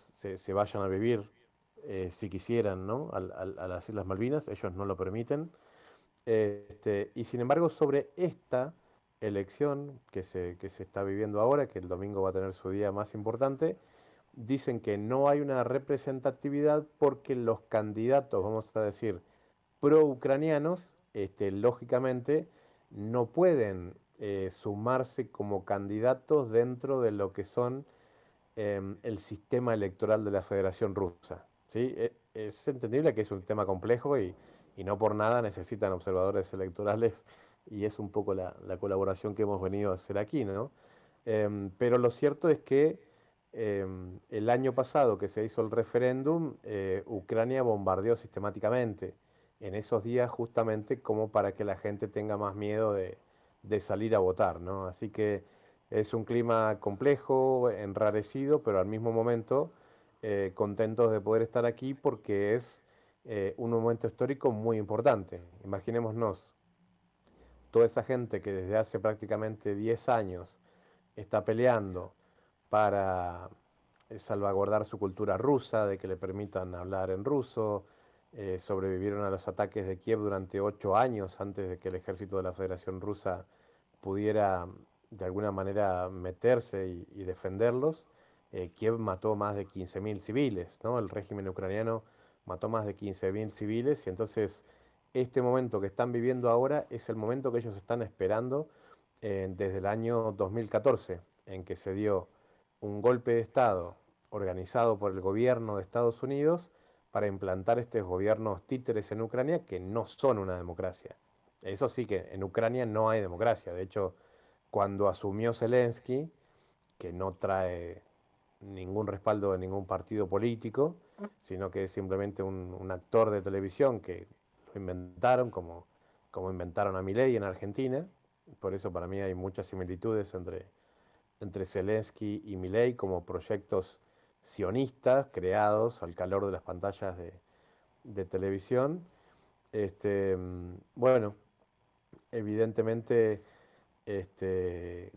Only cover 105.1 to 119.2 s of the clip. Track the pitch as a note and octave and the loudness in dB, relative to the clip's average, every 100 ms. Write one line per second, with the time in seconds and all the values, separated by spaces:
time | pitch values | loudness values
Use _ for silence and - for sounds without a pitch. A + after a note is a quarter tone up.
105.1 | F#2+ F#2 G#2 B2 B2 A2+ G2+ F#2 A#2+ A#2+ | 0 0 2 4 2 0 -4 -4 0 2
106.1 | A#2 B2+ C#3 D3 E3+ F3 _ _ _ _ | 0 -2 0 2 2 -2 _ _ _ _
107.1 | G#2 G#2 G2 F#2+ F#2 F#2+ A#2 A#2+ A#2 F#2 | -2 -2 -2 -2 -2 2 0 0 -4 -2
108.1 | F2+ G2+ A2 A2 F#2 - C3 B2+ A2 G2+ | 0 2 2 0 -4 -6 -6 -2 -4 -4
109.1 | G#2+ A2+ B2 C3+ F3 - F2+ F#2 A2+ G2+ | -6 -4 -2 0 -2 -4 -8 -4 -4 -4
110.1 | - C#3 A2 F#2+ F2+ F2 F2 F#2 - - | 0 2 2 0 -4 -6 -6 -6 -8 -14
111.1 | - _ _ _ _ F#2+ G2 B2+ C3 G#2+ | -20 _ _ _ _ -10 -2 -2 -2 -2
112.1 | F#2+ - F#2+ F#2+ A2+ A2+ B2+ A2+ G#2+ A2 | -2 -4 -6 -4 0 2 2 0 2 4
113.1 | A2 F#2+ F2 A#2 G#2+ - F2 F#2+ G#2+ F#2 | 2 0 0 2 2 -2 -8 -6 -2 -4
114.1 | - _ _ _ _ _ G#2 G2 G2 G2+ | -4 _ _ _ _ _ 0 0 2 2
115.1 | F#2 G2+ G2+ A#2 A2+ A2+ B2 A#2+ A#2 - | 2 -2 -2 -2 0 2 4 2 0 -4
116.1 | C3 D#3+ - _ _ _ _ _ - F2+ | -4 -4 -12 _ _ _ _ _ -14 -10
117.1 | F2 F#2+ F2+ G2 F#2+ F#2 F2 E2+ F2+ - | -6 -6 -4 -2 0 0 -4 -8 -14 -20
118.1 | _ _ _ _ _ G2+ F#2+ F#2 G2+ G#2 | _ _ _ _ _ -14 -10 -6 -4 -2
119.1 | F#2+ | -2